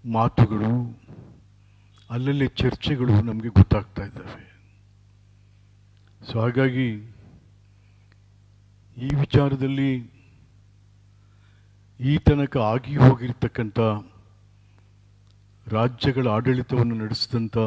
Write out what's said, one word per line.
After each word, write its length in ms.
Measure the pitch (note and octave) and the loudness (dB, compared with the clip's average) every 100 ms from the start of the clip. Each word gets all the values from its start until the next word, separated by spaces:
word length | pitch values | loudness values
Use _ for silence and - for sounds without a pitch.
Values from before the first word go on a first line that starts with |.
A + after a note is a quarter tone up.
| A#2+ | -4
ಮಾತುಗಳು, 880 | A2+ A2+ - G#2+ G#2+ A2 B2 A#2+ A2+ - - - - - _ _ _ _ - - | 0 0 2 2 2 -2 -2 -4 -12 -20 -20 -20 -20 -20 _ _ _ _ -20 -10
ಅಲ್ಲಲ್ಲಿ 380 | A#2 C3 C#3+ C3 | -6 -2 0 -2
ಚರ್ಚೆಗಳು 760 | - B2+ - - C#3 B2 G#2 | 0 -2 -2 -4 -2 2 2
ನಮಗೆ 260 | A#2 A2 A2+ | 0 -6 2
ಗೊತ್ತಾಗ್ತಾ 540 | G2 - G#2 - - | 6 6 4 -2 -12
ಇದ್ದಾವೆ. 600 | G2 - - - - - - - _ _ _ _ _ _ _ _ _ _ _ _ _ _ | -14 -14 -18 -20 -20 -20 -20 -20 _ _ _ _ _ _ _ _ _ _ _ _ _ _
So 180 | - A#2 | -8 -2
ಹಾಗಾಗಿ 480 | A#2 B2 C3 B2+ B2 G#2+ A2 - - - _ _ _ _ _ _ _ - _ _ _ _ _ _ _ - | -2 0 0 0 -4 -6 -14 -20 -20 -20 _ _ _ _ _ _ _ -20 _ _ _ _ _ _ _ -12
ಈ 120 | C3 | -4
ವಿಚಾರದಲ್ಲಿ 1000 | C#3+ C#3 D3+ C#3 C3+ C3+ C#3 C#3 C3 A2+ - - - - - - - - _ _ _ _ _ _ _ _ _ - - | -4 0 2 2 -2 -4 -2 -2 -2 -8 -20 -20 -20 -20 -20 -20 -20 -20 _ _ _ _ _ _ _ _ _ -20 -6
ಈ 180 | B2+ D3+ | -2 2
ತನಕ 380 | - C#3+ C#3 C3+ | 4 2 0 0
ಆಗಿ 400 | G#2+ A#2+ C3 C#3+ | 0 0 -4 6
ಹೋಗಿರ್ತಕ್ಕಂಥ 840 | C3 B2+ B2 - A#2 - A2 A#2 A2+ G#2 - - - _ - _ _ - _ _ _ _ _ _ _ _ - | 6 6 -4 -6 -6 -4 -6 -2 0 -2 -8 -20 -20 _ -20 _ _ -20 _ _ _ _ _ _ _ _ -6
ರಾಜ್ಯಗಳ 600 | G#2+ A#2+ A#2+ C#3+ B2+ B2 | -2 -2 0 -2 0 0
ಆಡಳಿತವನ್ನು 680 | G#2+ B2 B2+ A#2+ B2+ A#2+ | 0 0 -2 -2 0 0
ನಡೆಸಿದಂಥ 640 | A2+ G#2+ A2+ - A#2+ A2 A#2 | -2 -6 -6 -4 -4 -4 -2